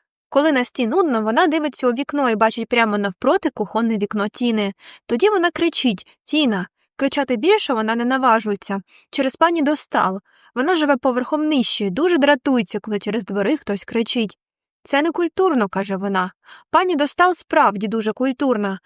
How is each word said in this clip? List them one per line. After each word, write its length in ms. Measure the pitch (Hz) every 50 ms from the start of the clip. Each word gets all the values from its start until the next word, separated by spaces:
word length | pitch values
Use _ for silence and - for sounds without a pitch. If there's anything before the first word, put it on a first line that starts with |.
| _ _ _ _ _ _
Коли 240 | - 269 294 320 294
Насті 340 | 262 247 - - - 247
нудно, 360 | 214 254 370 392 320 247 220 214
вона 240 | 214 233 285 370
дивиться 420 | 330 285 320 302 302 247 - - 247
у 40 | 240
вікно 380 | 247 285 - - 285 277 247
і 40 | 220
бачить 340 | 208 226 226 - 240 226 -
прямо 300 | - 240 226 214 208 208
навпроти 520 | 202 202 185 _ - 262 339 392 - 302
кухонне 480 | - - 208 - - 214 233 226 226 202
вікно 300 | 202 202 - 208 202 214
Тіни. 440 | - - 247 240 226 214 208 196 202 _ - - - - _
Тоді 240 | - 226 233 359 427
вона 200 | 427 381 339 349
кричить: 560 | - - 339 339 - - - 254 202 180 - _ _ _ _
«Тіна!». 420 | - - 302 302 247 208 190 180 - _ _ _ _ _
Кричати 400 | - 277 277 - 285 277 - 254
більше 380 | 214 233 339 415 427 - - 262
вона 200 | 220 220 220 226
не 100 | 233 233
наважується. 800 | 247 262 262 254 269 220 226 214 214 202 - - - 196 202 - _ _ _ _ _
Через 260 | - - 269 262 -
пані 260 | - 320 339 339 330 285
Достал. 580 | 277 302 - - - - 247 165 180 190 202 - _ _ _ _ _ -
Вона 220 | 233 262 330 370
живе 200 | 320 302 285 285
поверхом 520 | 247 - 269 240 247 254 - 311 302 302 302
нижче 360 | 311 269 226 - - - 214
і 60 | 196
дуже 280 | 180 233 311 359 349 294
дратується, 640 | 254 285 294 269 - 294 262 247 208 - - 208
коли 180 | - 220 214 202
через 260 | - 208 202 240 190
двори 320 | - 196 202 196 208 311
хтось 280 | 285 - - 202 196 -
кричить. 540 | - - 226 226 - - 247 226 196 - - _ _ _ _ _ _ _ _ -
«Це 180 | - - 277 294
некультурно», — 640 | 339 302 - 349 330 - - 370 370 320 254 208 185
каже 260 | - 190 196 190 196
вона. 360 | 185 196 202 196 185 185 185 - _ _ - - - _ _
Пані 260 | - 320 370 370 349
Достал 380 | 269 294 277 - - 349 359 359
справді 540 | - - - - 320 269 214 202 202 208 208
дуже 240 | 220 226 208 214 208
культурна. 680 | - 254 269 254 - 294 262 240 214 208 196 190 190 -